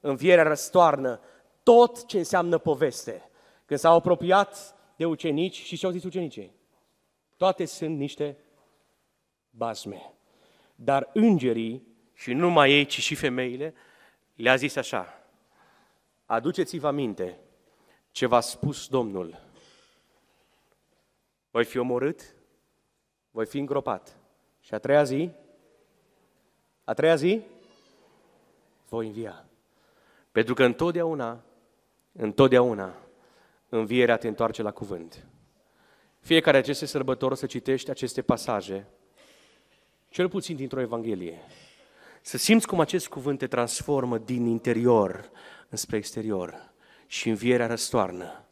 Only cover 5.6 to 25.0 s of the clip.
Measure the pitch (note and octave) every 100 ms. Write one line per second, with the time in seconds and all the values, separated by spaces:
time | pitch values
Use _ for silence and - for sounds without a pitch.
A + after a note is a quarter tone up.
5.6 | - E3+ F#3+ F3 F3+ F3+ E3 A2+ F#2 _
6.6 | _ _ _ _ _ _ _ _ F#3 F#3
7.6 | E3 - D#3 D#3 C3+ - D3 C#3+ _ _
8.6 | _ _ _ _ _ _ _ _ _ A#2
9.6 | A#2 A2 - F#2+ - _ _ _ _ _
10.6 | _ _ A#2+ C#3 - G#3+ A3+ F3+ B2+ A2+
11.6 | A2+ C3 _ _ _ _ - B2 F3 E3+
12.6 | C#3 C#3+ C#3+ - - D3+ D3 B2 B2+ B2+
13.6 | D#3 - _ _ _ _ _ _ A#2 C3
14.6 | C#3 C#3 B2 A2 F2+ - _ _ _ _
15.6 | _ _ _ _ _ _ _ A2+ C#3 F3
16.6 | E3+ E3+ C#3+ C#3+ B2 F#2+ F2+ F2+ _ _
17.6 | _ _ _ _ _ - B2 A#2+ - -
18.6 | - C3+ - C3 A2+ F#2+ E2+ E2 _ _
19.6 | _ _ _ _ _ _ _ _ _ _
20.6 | _ _ _ _ _ _ _ _ _ A#2
21.6 | A#2 B2+ B2 B2 C#3 E3+ - _ _ _
22.6 | _ _ _ _ _ _ _ A2+ A2 C#3
23.6 | C#3 C#3+ C3+ F#2+ - _ _ _ _ _
24.6 | _ G#2+ - D3